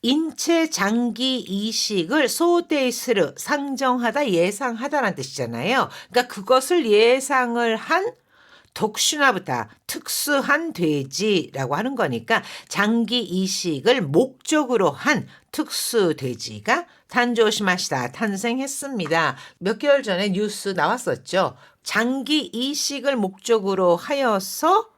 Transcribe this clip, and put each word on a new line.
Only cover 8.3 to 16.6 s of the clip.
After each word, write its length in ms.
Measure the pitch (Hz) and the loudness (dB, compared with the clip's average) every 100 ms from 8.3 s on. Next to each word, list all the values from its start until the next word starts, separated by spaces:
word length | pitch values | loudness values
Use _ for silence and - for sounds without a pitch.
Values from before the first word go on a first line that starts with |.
| _ _ - _ | _ _ -20 _
독슈나부타, 920 | - 214 214 - 302 277 190 170 123 107 - - | -4 -4 0 -2 2 2 2 -2 -4 -4 -12 -12
특수한 840 | - - - - 285 - 294 330 | -10 -6 -6 0 0 2 0 -2
돼지라고 1040 | - 165 147 135 151 214 190 - 139 131 143 | -2 0 0 -2 -2 0 0 0 -6 -4 -2
하는 180 | 226 | -4
거니까 480 | 269 180 233 - 226 - - - | -2 -2 -2 0 -2 -2 -16 -10
장기 520 | - 208 233 220 247 | -2 2 2 0 -2
이식을 800 | 226 180 190 - 180 147 160 262 | -2 -2 -2 -2 -4 0 2 2
목적으로 920 | 156 156 262 - - 311 262 240 180 | 2 2 2 -2 -2 0 2 2 2
한 380 | 139 - 269 104 - _ | 2 0 0 -2 -16 _
특수 640 | - 302 - - 233 180 151 | -6 -6 -4 -2 2 2 0
돼지가 680 | 131 110 113 107 | -4 -6 -10 -10